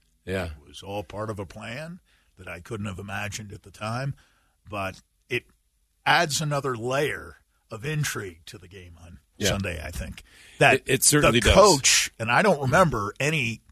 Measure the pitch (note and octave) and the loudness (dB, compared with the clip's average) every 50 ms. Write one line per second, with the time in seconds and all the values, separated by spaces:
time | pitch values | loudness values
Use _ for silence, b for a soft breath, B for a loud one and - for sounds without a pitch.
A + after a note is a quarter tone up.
0 | _ _ _ _ _ - F#2+ F#2+ F2 E2 D2+ D2+ - - D2+ - - F#2+ G2+ G#2 | _ _ _ _ _ -8 -6 -6 -6 -6 -10 -14 -18 -20 -20 -20 -14 -10 -8 -8
1 | G2 - - G2+ G#2+ G#2+ G#2+ G2 G2+ D#2+ - G#2+ A2 A2+ A#2 C#3 D#3 E3 F3 F#3 | -8 -10 -10 -10 -8 -8 -8 -8 -10 -12 -12 -16 -14 -12 -12 -12 -12 -14 -16 -18
2 | _ _ _ _ _ _ _ _ F#2 F2+ F2 F2+ E2+ - A#2+ G2+ G#2 G#2 G2 F2 | _ _ _ _ _ _ _ _ -16 -14 -14 -14 -12 -12 -10 -8 -8 -8 -8 -10
3 | G2+ G2+ G2 G2+ G#2 G2+ F#2 - G#2+ G2+ - - _ G2 - - G#2+ G#2+ A#2 B2 | -12 -10 -10 -8 -8 -8 -10 -12 -14 -14 -16 -20 _ -20 -16 -10 -8 -8 -6 -6
4 | C3+ C#3+ C3 _ _ _ _ _ _ _ _ _ _ - F#2 G2 G2 F#2+ F#2 - | -6 -8 -8 _ _ _ _ _ _ _ _ _ _ -12 -10 -8 -8 -8 -10 -12
5 | _ _ _ _ _ - B2 - - _ _ _ _ _ _ _ _ _ _ _ | _ _ _ _ _ -6 -6 -6 -6 _ _ _ _ _ _ _ _ _ _ _
6 | - C#3+ D3 D#3+ F3 D#3 C3+ - D#3 D3 D3 C#3+ C#3 C3+ B2 A2 A2+ B2 B2+ C#3+ | 0 2 4 4 2 2 -2 -4 -4 -2 -4 -2 -2 -4 -6 -4 -4 -2 -2 0
7 | D3+ - G#2 F2 F2 E2+ - _ _ _ _ _ _ _ A2+ G#2+ A2 D3 D#3 D3+ | 0 -2 -2 -6 -10 -14 -18 _ _ _ _ _ _ _ -16 -10 -8 -6 -4 -2
8 | C#3+ - - A#2+ G#2 F#2 E2 E2 _ - - G2+ F2+ F2 F#2 F#2+ F2+ F2 E2+ E2+ | -2 -4 -4 -6 -10 -10 -14 _ _ -20 -20 -20 -20 -20 -20 -20 -20 -20 -20 -20
9 | F2 E2+ E2 - _ _ _ - G#2 F#2+ F#2+ G2 G2 F#2 E2+ D#2+ D#2+ F2 E2+ - | -20 -20 -20 -20 _ _ _ -2 0 0 0 0 -2 -6 -6 -8 -10 -10 -8 -8
10 | F#2 F#2+ - - - b b b b b b b D3+ C3 A2 - - - C3+ C3 | -10 -10 -10 -16 -18 b b b b b b b 4 6 6 4 2 0 0 2
11 | - - D3 D3 C3+ A#2+ A2+ A#2+ A2 A2 G2+ F#3+ G3+ G3+ E3 C3+ - - - - | 4 4 4 4 4 4 4 4 4 6 8 10 10 8 8 4 4 2 4 4
12 | - - _ - A2+ A2+ A#2+ C#3+ F#3+ G#3 E3+ C#3+ C#3+ B2+ C#3+ F#3 F#3+ D#3 B2+ A2 | 2 -2 _ -8 -4 0 2 4 4 4 2 2 0 2 4 6 6 4 4 -2
13 | G2+ G2+ - - C3 D3 D#3+ D3+ B2 A2+ A2 - _ _ | -4 -4 -4 -2 -2 -2 0 0 -2 -4 -6 -8 _ _